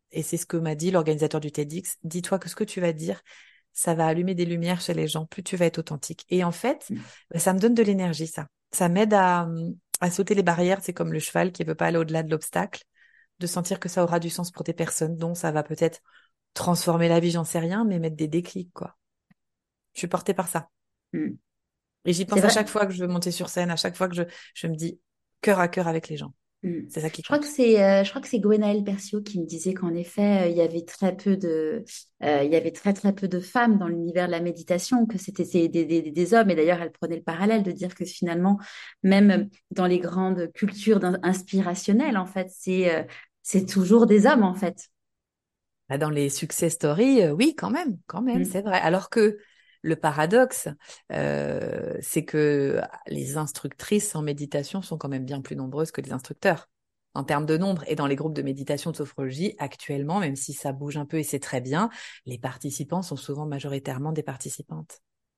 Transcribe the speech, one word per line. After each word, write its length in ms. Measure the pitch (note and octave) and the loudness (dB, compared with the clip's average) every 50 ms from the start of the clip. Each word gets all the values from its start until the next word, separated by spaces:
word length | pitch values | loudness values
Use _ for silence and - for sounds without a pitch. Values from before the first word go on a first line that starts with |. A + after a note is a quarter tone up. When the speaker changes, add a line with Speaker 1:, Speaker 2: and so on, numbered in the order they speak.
| _ _ | _ _
Speaker 1:
Et 100 | - D#3+ | -8 -8
c'est 140 | D3+ - E3 | -6 -4 -6
ce 100 | E3 - | -6 -6
que 100 | - F3 | -4 -4
m'a 200 | E3 E3 D#3 D3+ | -4 -2 -4 -4
dit 160 | D3+ E3 F#3+ | -2 -2 2
l'organisateur 480 | F#3 E3+ D#3 D#3 D3+ D3 D#3 D3 - D3+ | 2 2 2 2 2 0 0 0 0 -4
du 120 | D3+ D3 | -4 -4
ted 240 | - D3+ D3 D3 D#3+ | -4 -6 -6 -6 -8
X. « 200 | F3+ - - - - - | -10 -10 -10 -10 -10 -10
Dis-toi 340 | D#3+ E3 F3+ F3 - G3 F#3 | -8 -6 -6 -2 -2 -2 -4
que 100 | - E3+ | -4 -8
ce 60 | - | -6
que 100 | - G#3+ | -6 -6
tu 160 | G#3 - F#3 | -6 -2 -2
vas 120 | F3 E3+ | -2 -2
dire, 280 | D#3+ D#3 D#3+ F#3 F#3+ - _ - - - - - _ _ _ _ | -2 -2 -6 -6 -6 -8 _ -20 -20 -20 -20 -20 _ _ _ _
ça 220 | _ - - F3 E3 | _ -4 -2 0 2
va 120 | E3 D#3+ | 2 2
allumer 280 | D#3+ D#3 E3+ F3+ F#3+ F#3 | 2 2 2 0 -2 0
des 100 | F3 F3 | -2 -2
lumières 360 | E3+ E3+ E3+ E3 F3 F3+ F3 | -2 -2 -2 -2 -2 -2 -2
chez 140 | - - E3 | -2 -4 -2
les 140 | D#3+ D#3 D#3 | -2 -2 -2
gens. 180 | - E3 D#3+ | -4 -6 -6
Plus 160 | - - G3 | -8 -12 -14
tu 140 | F3 - F#3+ | -8 -6 0
vas 100 | F3 F3 | 0 2
être 120 | E3 - E3+ | 2 0 -2
authentique. » 460 | D#3+ - D3+ C#3 - - E3 - - - | -6 -6 -8 -8 -8 -10 -12 -14 -6 -2
Et 140 | F3+ F3+ F3 | 0 0 0
en 80 | E3+ | 0
fait, 340 | E3 - - B3 D#4 - - - | -2 -2 -2 -2 -2 -2 -6 -10
Speaker 2:
Mm. 60 | - - - - - - _ _ | -10 -10 -10 -14 -20 -20 _ _
Speaker 1:
bah, 60 | - E3 | -6 0
ça 120 | - F#3+ | 0 2
me 60 | F#3 F#3+ | 2 4
donne 160 | G#3+ A#3 A#3+ | 4 4 4
de 80 | A#3 | 4
l'énergie, 460 | A3 G#3 G3 F#3+ F#3 E3+ D#3 D3 D#3+ D#3+ | 4 4 2 2 0 -2 -2 -4 -6 -8
ça. 180 | - D#3+ D3 - _ _ _ _ | -8 -10 -12 -12 _ _ _ _
Ça 160 | - - F3+ E3+ | 0 2 2 4
m'aide 240 | E3+ G3+ A3+ G#3+ G#3+ | 4 4 4 6 6
à, 340 | G3 F#3 F3+ F3 F3 E3+ E3 E3 E3 E3 F3 F3 - _ _ - - | 6 6 6 4 2 0 -2 -4 -4 -6 -6 -8 -10 _ _ -4 -2
à 100 | F3+ F3 | 0 0
sauter 240 | F3 - F#3+ - G#3 | 0 0 0 2 2
les 80 | G3 F3+ | 4 4
barrières. 360 | F3 E3+ F3 F3+ F3+ G3 F#3+ | 4 4 4 4 2 2 0
C'est 100 | - - | -2 -6
comme 200 | F3 - E3+ D#3+ | -4 -4 -4 -2
le 60 | D#3+ D#3 | -2 -4
cheval 300 | - - - E3+ E3+ F#3 | -4 -2 0 0 0 0
qui 120 | F3+ - E3 | -2 -4 -4
veut 100 | D#3+ D#3 | -4 -2
pas 120 | - E3+ | 0 0
aller 120 | E3 E3+ E3 | 2 2 0
au-delà 240 | D#3+ D#3 D#3+ D#3+ | 0 0 -2 -4
de 80 | D#3+ D#3 | -2 -2
l'obstacle, 540 | D#3+ D#3 - - - E3+ D#3 - - - - _ _ _ _ _ _ _ _ _ _ - | -4 -4 -4 -4 -4 -4 -4 -4 -8 -16 -20 _ _ _ _ _ _ _ _ _ _ -10
de 60 | F3 | -8
sentir 340 | E3+ - F3+ E3+ - F#3+ F#3 | -6 -6 -6 -4 -4 -6 -6
que 80 | - F3 | -6 -4
ça 160 | - F#3 F3 | 0 2 2
aura 160 | E3+ E3+ E3+ | 2 2 0
du 100 | E3+ E3 | 0 -2
sens 220 | - F3+ F3 - | -4 -6 -8 -8
pour 100 | - - D#3+ | -8 -8 -8
des 80 | E3+ | -6
personnes 440 | E3 - E3 D#3+ - - D#3+ D#3+ E3+ | -4 -4 -4 -4 -2 -2 -2 -4 -2
dont 180 | D#3+ E3 E3+ E3+ | -4 -4 -4 -4
ça 160 | E3+ - D#3+ | -4 -4 -2
va 120 | D3+ D3+ D3 | -2 -2 -2
peut-être 360 | - D#3 - E3 E3 - - _ _ _ _ _ _ _ _ _ _ _ | -4 -2 -2 -2 -2 -2 -6 _ _ _ _ _ _ _ _ _ _ _
transformer 540 | - - F3 E3+ E3+ - F3+ E3 E3+ E3+ E3+ | -2 0 0 0 2 2 2 2 4 4 4
la 100 | E3+ E3+ | 4 4
vie, 100 | E3+ F3 | 4 2
j'en 120 | E3 E3+ D#3 | 0 0 -2
sais 160 | - - E3+ | -2 -2 -2
rien, 240 | E3 E3+ F#3+ A3 A#3 | -2 -2 0 0 0
mais 140 | G#3 F#3 E3+ | 0 0 0
mettre 180 | D#3+ D#3+ D#3 | -2 -4 -4
des 120 | D3+ D#3 D3+ | -4 -4 -2
déclics, 440 | D#3 F3 F3 - - F#3 F3 - | -2 -4 -4 -4 -8 -10 -12 -12
quoi. 240 | _ - - - - _ _ _ _ _ _ _ _ _ _ _ _ _ _ _ _ _ _ _ _ | _ -14 -14 -14 -14 _ _ _ _ _ _ _ _ _ _ _ _ _ _ _ _ _ _ _ _
Je 60 | - | -10
suis 80 | F3+ F3 | -4 -4
portée 260 | F3+ F3 - - F#3 | -4 -2 -2 -2 -2
par 120 | G3 F3+ - | -2 -4 -4
ça. 200 | - E3 - - _ _ _ _ _ _ _ _ | -4 -6 -6 -6 _ _ _ _ _ _ _ _
Speaker 2:
Mm. 180 | - D#3+ D3+ - - - _ _ _ _ _ _ _ _ _ _ _ _ - | -6 -6 -4 -6 -8 -10 _ _ _ _ _ _ _ _ _ _ _ _ -2
Speaker 1:
Et 80 | F3+ | 0
j'y 60 | E3+ F3 | 0 0
Speaker 2:
C'est 60 | F#3+ | 0
Speaker 1:
pense 120 | - G#3 G3 | 2 4 4
à 40 | |
Speaker 2:
vrai. 80 | G3+ G#3+ | 6 6
Speaker 1:
chaque 180 | A#3 A3 G#3 - | 4 4 2 0
fois 180 | - G#3+ G3+ | 0 0 0
que 60 | F#3+ | 0
je 80 | F#3 F3+ | 0 -4
veux 80 | F3+ F3+ | -2 -2
monter 220 | F3+ F3 F3 F3+ | -2 -2 -2 -4
sur 180 | E3+ - F3 - | -4 -6 -8 -4
scène, 220 | - F3+ F3 F3 | -4 -2 -2 -2
à 60 | E3+ | -2
chaque 200 | - - F3+ F3 | -2 -4 -4 -2
fois 120 | - F#3+ F3+ | -2 -4 -2
que 60 | F3 | -2
je, 80 | F3 E3+ F3 - - - - _ | -4 -4 -6 -8 -14 -20 -20 _
je 120 | - - | -8 -6
me 80 | E3 D#3+ | -6 -4
dis 240 | D#3 E3 F3 - - _ _ _ _ _ _ _ _ | -4 -6 -8 -8 -10 _ _ _ _ _ _ _ _
cœur 180 | - G#3+ G3 F#3 | 2 2 4 4
à 80 | F3 F3 | 4 2
cœur 180 | - F#3 F3 | 0 -2 -2
avec 220 | E3 D#3+ D#3+ - - | -2 -2 -4 -4 -6
les 80 | D3+ | -10
gens. 180 | C#3+ C#3+ C#3 - _ _ _ _ _ - | -10 -10 -14 -16 _ _ _ _ _ -8
Speaker 2:
Mm. 240 | F3 E3+ D#3+ - - | -6 -6 -6 -8 -8
Speaker 1:
C'est 100 | - D#3+ | -8 -6
ça 80 | D#3 D#3+ | -6 -6
qui 140 | - E3+ | -6 -8
Speaker 2:
Je 40 | - | -4
crois 120 | - D4 D4 | -2 -2 -2
Speaker 1:
compte. 80 | D4 | -2
Speaker 2:
que 60 | - | -2
c'est, 280 | - - B3 A3+ A3 G3+ | 0 4 6 6 8 8
euh, 220 | G3 G3 G3 G3 | 8 6 6 4
je 80 | G3 - | 4 2
crois 100 | - C4+ | -2 -8
que 60 | - | -6
c'est 140 | - B3+ G#3 | -4 -2 2
Gwenaëlle 420 | F#3 G#3 G#3+ G#3 G#3+ G#3 G#3 G#3 | 4 4 4 4 4 2 2 0
Percio 400 | G3+ G3+ G3 G3 - - G#3 G#3 | 0 -2 -4 -6 -6 -6 -6 -6
qui 160 | G#3 - - F3 | -6 -6 -6 -6
me 60 | E3 | -6
disait 280 | - E3 E3 - F#3+ F#3 | -6 -8 -6 -4 -4 -4
qu'en 200 | - F#3 E3+ E3 | -2 -4 -2 -2
effet, 480 | F3 F3 - - G#3 G3+ G#3 G3+ F#3+ | -4 -6 -4 -2 0 2 4 4 4
euh, 60 | F3+ E3+ | 4 4
il 80 | E3+ | 4
y 40 | F3 | 4
avait 240 | E3+ D#3+ E3+ E3+ E3 | 2 2 0 -4 -6
très 320 | - - - F#3+ F3+ F#3 | -8 -4 0 0 0 0
peu 200 | - - G3+ F#3+ | 0 0 0 0
de, 480 | F#3+ F#3 E3 D#3+ D#3+ D#3 D#3 D#3 D#3 - - - - - _ _ _ - | 2 0 -2 -2 -2 -2 -2 -4 -6 -8 -12 -16 -20 -20 _ _ _ 0
euh, 180 | D3 D3+ C#3 | 2 2 4
il 80 | C#3+ D3 | 4 4
y 60 | E3 | 4
avait 160 | E3 D#3+ E3 | 2 2 0
très, 220 | - - - G3+ G3 | -4 -2 0 0 0
très 200 | G3 G#3 G3 G3 | 2 2 0 0
peu 140 | - G3 F3+ | 0 -2 -4
de 100 | F#3 F3 | -4 -4
femmes 400 | F3+ - - B3 - A3+ G#3 F#3+ | -6 -2 0 2 4 4 4 4
dans 80 | F3 | 2
l'univers 400 | E3+ E3+ E3+ E3+ F3 E3 F3+ F3+ | 0 -2 -2 -4 -2 0 0 0
de 60 | F3 | 0
la 80 | E3+ E3 | -2 -2
méditation, 640 | F3 F3 E3+ E3 - - F3 F3+ - - B3+ A#3+ A3+ | -2 -4 -4 -6 -4 -2 -2 -2 0 0 2 2 2
que 120 | A3+ G#3 F#3 | 2 0 -6
c'était, 260 | - F#3+ - - E3 | -8 -8 -6 -6 -4
c'est 240 | - - F3 E3 D#3+ | 0 2 2 2 4
des, 160 | E3 E3+ D#3+ | 2 0 0
des, 180 | D3+ E3+ E3 | 2 0 0
des 320 | D#3 D3+ D3 E3+ F3+ F3 A3+ | 0 0 -2 -2 2 4 6
hommes. 160 | A3+ A3 F#3+ | 6 6 6
Et 60 | E3+ | 4
d'ailleurs, 260 | D#3 D3+ E3+ F3+ E3+ | 4 4 4 4 2
elle 80 | E3+ D#3+ | -2 -8
prenait 260 | - _ E3+ D#3+ E3 | -8 _ -6 -6 -6
le 60 | E3 | -6
parallèle 400 | - F3 E3+ E3+ G3 G#3+ A3+ G#3+ | -6 -6 -2 0 2 2 2 2
de 80 | G3 F3+ | 0 -2
dire 240 | - - F#3+ F3+ - | -4 -6 -8 -8 -6
que 100 | - F3 | -8 -10
finalement, 540 | - - - F3+ E3+ E3+ F3 F3+ G3 G3+ G3+ - - - - - - - _ - | -10 -6 -4 -4 -2 0 2 2 2 2 2 -2 -10 -18 -18 -18 -20 -8 _ 4
même 440 | F#3+ F#3+ G3 G#3 G3+ F#3 G#3 G3+ G3+ - _ _ _ | 6 6 8 8 8 6 6 2 -2 -8 _ _ _
dans 160 | - F#3 F3+ | -2 0 2
les 140 | F3+ F3+ F3 | 2 2 2
grandes 500 | F3+ E3+ F3 F#3 F#3+ F#3 F#3+ F3+ E3+ E3 | 0 -2 -2 -2 0 0 0 -2 -2 -6
cultures 460 | - - G#3+ G3+ - - - A3 G#3+ G3+ | -2 -2 -2 -2 -2 0 2 4 4 4
d'in-, 220 | F#3 F3+ F3+ - | 4 2 0 0
inspirationnelles, 960 | - F#3 F#3+ F#3+ - - G3 F#3+ F#3+ F3 F3+ F3 - G#3 G3+ A#3+ D4+ D4 A3 F#3+ | 0 0 0 0 -2 -2 0 0 0 0 -2 -2 2 4 4 4 4 2 0 0
en 80 | F3+ | -2
fait, 220 | F#3 - F#3+ F#3 F#3 | -2 -4 -6 -6 -6
c'est, 420 | - - - F#3 F#3 F#3 F#3 E3+ | -10 -8 -4 -2 0 2 2 2
euh, 120 | D#3+ D#3 - - - - - _ _ _ | 2 0 -2 -6 -12 -20 -20 _ _ _
c'est 240 | - - - F#3+ F#3+ | -6 0 2 2 2
toujours 400 | - - G3 F3+ F3 A3+ A#3 A#3+ | 2 2 2 6 8 8 8 8
des 200 | - G#3 G#3 G3+ | 8 8 8 8
hommes, 160 | C4+ D4+ A#3+ | 8 8 6
en 120 | G3 F#3 F3+ | 6 4 2
fait. 360 | - F#3+ E3+ - - - _ _ _ _ _ _ _ _ _ _ _ _ _ _ _ _ _ _ _ _ - | 0 -2 -4 -4 -6 -14 _ _ _ _ _ _ _ _ _ _ _ _ _ _ _ _ _ _ _ _ -6
Speaker 1:
Bah, 100 | C3+ C#3+ | -4 -2
dans 120 | D#3 D3+ | 0 0
les 180 | D3+ C#3+ C#3+ C#3 | 0 0 0 0
success 460 | C#3 - E3 - - - F3+ E3 - | -2 -4 -6 -6 -2 -2 0 0 0
stories, 480 | - - D3 D3 F#3+ B3 C4+ C4+ A#3 | 0 0 0 2 4 4 6 6 6
euh, 100 | F3+ D3+ | 6 4
oui, 240 | D3 F3 C4 D#4+ D#4 | 4 4 4 2 2
quand 140 | - C#4 - | 0 -2 -2
même, 280 | A#3+ E4+ F4+ C4 F3+ - _ | -2 -2 -2 -4 -4 -6 _
quand 160 | - D#3+ G#3 | -12 -8 -4
même, 200 | B3 B3+ G#3+ F3+ | -2 0 0 0
Speaker 2:
Mm. 20 | F3+ | 0
Speaker 1:
c'est 180 | F3+ F#3 F#3+ | -2 -2 -4
vrai. 160 | G#3 G#3 F#3 F#3 | -2 0 0 2
Alors 320 | F#3+ D#3+ F3+ F#3+ F#3+ - | 4 2 2 2 0 0
que 280 | - A#3 G#3 G#3+ G#3 - - _ _ _ _ _ _ _ | 2 4 4 4 2 -2 -10 _ _ _ _ _ _ _
le 140 | - D#3+ D#3+ | -2 -2 -2
paradoxe, 720 | - - D3+ C#3+ D3+ D#3 E3+ G#3+ B3 B3+ B3+ - - - D3+ C#3+ - _ - - - _ - | 0 0 0 2 2 2 4 6 4 4 4 0 -6 -8 -8 -10 -10 _ -20 -20 -20 _ -6
euh, 840 | - C#3+ C#3+ C#2+ D2 D2 C#2+ - - - - - - - - - - - | -4 -2 0 0 0 0 -2 -2 -4 -4 -4 -4 -6 -6 -6 -6 -8 -8
c'est 240 | - - - D#3+ D3+ | -8 -4 -4 -4 -2
que 560 | - - D3+ D3+ D3 D3 C#3+ C#3 C#3 - - - - - - - - | 0 0 2 2 4 4 2 2 0 0 -2 -2 -4 -10 -16 -12 -8
les 300 | D3 C#3+ C3+ C3+ C#3 D#3 | -6 -6 -6 -6 -6 -6
instructrices 760 | D3+ - - - - C#3 - - - - G#3 G#3 G3+ - - | -6 -6 -8 -8 -10 -10 -10 -12 -2 0 0 0 0 -2 -4
en 80 | D#3 | -4
méditation 600 | D3+ D3 C#3+ D3 D3 C3+ - C#3+ C#3+ - - F#3+ | -4 -4 -4 -6 -6 -4 -4 -6 -4 -4 -8 -8
sont 160 | F3+ - E3 D3+ | -8 -8 -8 -8
quand 100 | - C#3 | -6 -6
même 160 | C#3 C3 C3 | -6 -6 -6
bien 160 | C3 C#3+ C#3 | -6 -8 -10
plus 160 | C3+ - D3 | -8 -10 -10
nombreuses 340 | C#3 C3 C3 C3+ D3 D#3+ D#3+ | -8 -8 -6 -4 -4 -4 -4
que 100 | - C#3+ | -6 -10
les 120 | C3+ C3+ | -8 -8
instructeurs 560 | - - - - D3+ - - G3 D#3+ - - _ _ _ _ _ _ _ _ _ - | -8 -10 -10 -12 -10 0 2 2 2 0 -4 _ _ _ _ _ _ _ _ _ -8
en 100 | C#3+ C3+ | -6 -2
termes 220 | - D3+ D#3 D#3 | 0 -2 0 2
de 100 | D#3 D#3 | 0 0
nombre. 260 | E3 F#3+ G3 F#3 D#3 C#3 - | 2 2 0 -2 -2 -4 -4
Et 80 | D3+ | -4
dans 100 | D#3 C#3+ | -2 0
les 80 | C#3 C#3 | 0 -2
groupes 200 | C#3 D3+ D#3+ D3+ | -2 -2 -4 -4
de 80 | D3 | -4
méditation 500 | C#3 C#3 C3+ C#3 C3+ - D3 C#3 - E3+ | -4 -4 -6 -6 -4 -4 -4 -4 -4 -6
de 40 | D#3 | -6
sophrologie, 600 | - C#3+ C3 - - C3+ C3 C3 D3+ F#3 G#3 - - | -6 -8 -8 -8 -8 -8 -6 -4 -4 -4 -6 -4 -6
actuellement, 640 | D3 C3 - - - - C#3+ C#3 C#3 D3+ F3+ G#3 | -8 -8 -8 -12 -10 -8 -6 -4 -4 -2 -2 -2
même 160 | F3+ C#3+ C#3 | -2 -4 -4
si 160 | - - - | -6 -8 -10
ça 180 | C#3 - - C#3 | -10 -8 -6 -6
bouge 240 | C#3 C3+ C#3+ D3 C#3+ | -6 -6 -8 -8 -6
un 100 | D3+ C#3+ | -8 -6
peu 100 | - E3 | -4 -4
et 80 | D#3+ D3 | -4 -4
c'est 160 | - D3 C3+ | -4 -6 -6
très 200 | - - C#3+ B2 | -6 -6 -6 -6
bien, 300 | B2 B2+ C#3+ F3 A3 A3+ - - - - - - _ | -4 -2 0 0 0 -2 -4 -10 -16 -18 -20 -16 _
les 140 | B2+ B2 A#2 | -12 -10 -8
participants 640 | - C3 C3 - - C#3+ - - C#3 - E3+ F#3+ | -8 -10 -10 -8 -8 -8 -8 -8 -6 -4 -4 -6
sont 140 | F3+ - D3+ | -4 -6 -10
souvent 300 | C3 - - C#3 D3 D3+ | -10 -10 -10 -8 -8 -8
majoritairement 640 | D3+ C#3+ C#3 D3 C#3 C#3 C#3 C#3 C#3+ C3 C3 C#3+ D#3+ | -8 -8 -8 -8 -8 -8 -6 -6 -8 -8 -6 -6 -4
des 100 | D#3+ D#3 | -4 -4
participantes. 800 | D3 D3 C3+ - - C#3+ - - - - D#3+ D#3 D#3 - - _ _ _ _ _ _ _ _ | -6 -6 -10 -10 -12 -12 -12 -14 -14 -14 -14 -14 -14 -16 -20 _ _ _ _ _ _ _ _